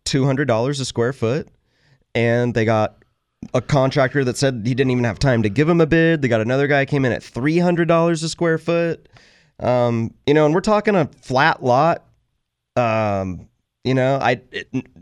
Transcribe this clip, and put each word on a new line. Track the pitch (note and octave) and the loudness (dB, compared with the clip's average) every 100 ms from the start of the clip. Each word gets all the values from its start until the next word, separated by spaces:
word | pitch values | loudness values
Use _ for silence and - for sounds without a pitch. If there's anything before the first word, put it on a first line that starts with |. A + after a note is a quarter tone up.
two | - C#3 C3+ | -4 0 0
hundred | C3+ C#3+ | 0 0
dollars | A2 B2+ C#3+ | 0 -2 -4
a | B2+ | -6
square | - A#2 | -2 -4
foot. | C#3 A2 C#3 - _ _ _ _ _ _ | -2 -2 -4 -6 _ _ _ _ _ _
And | A#2+ A#2 A#2+ A#2+ | -2 0 2 0
they | A#2 A2 | 0 0
got | A2 G#2+ - _ _ _ _ - | 0 0 -6 _ _ _ _ -6
a | B2+ | -4
contractor | - C#3+ C3 C#3+ C3 C#3 B2+ | 0 0 2 2 0 0 -2
that | A2+ | 0
said | C#3 B2 G#2+ | -2 -2 -2
he | B2+ | 0
didn't | C3+ | 0
even | B2 A#2+ | 0 -2
have | G2 | 0
time | C#3 A#2 | 0 2
to | G#2+ | 0
give | G2+ D3+ | 0 2
'em | E3+ | 2
a | D#3+ | 4
bid. | E3 E3 E3 | 4 2 2
They | C3+ | 0
got | A2 | 0
another | A2 C3+ C#3+ | 0 0 0
guy | C#3+ | 0
came | C3+ C#3+ C3 | 0 0 0
in | |
at | G2 | -2
three | - A#2+ C#3 E3 | -6 -6 -2 0
hundred | F3 F3 E3 | 2 0 2
dollars | E3 E3+ E3 | 2 2 -2
a | D#3+ | -6
square | - E3+ D#3+ | -4 -2 -2
foot. | D#3+ E3+ E3+ D#3+ _ - _ _ _ - | -2 -2 -2 -6 _ -20 _ _ _ -8
Um, | - B2 A#2+ A#2 A2+ - - | -2 0 0 -2 -4 -6 0
you | |
know, | D3 D3+ | 2 4
and | |
we're | E3+ | 2
talking | G3+ G#3 G#3 G3+ | 0 0 2 0
a | C#3+ - | 0 -6
flat | - B2+ D3+ - | -4 0 2 0
lot. | C3+ B2 D#3+ E3 _ _ _ _ _ _ _ - | 0 2 2 0 _ _ _ _ _ _ _ -2
Um, | A#2 A2 G#2+ G2 F#2+ E2+ - _ _ _ B2+ | 0 0 -2 -2 -4 -10 -16 _ _ _ -2
you | |
know, | C3 B2+ C3+ | 0 0 0
I, | A#2+ B2+ - | 0 -2 -6
it, | F#2+ - | -14 -10
n-, | C3 - - | -10 -10 -12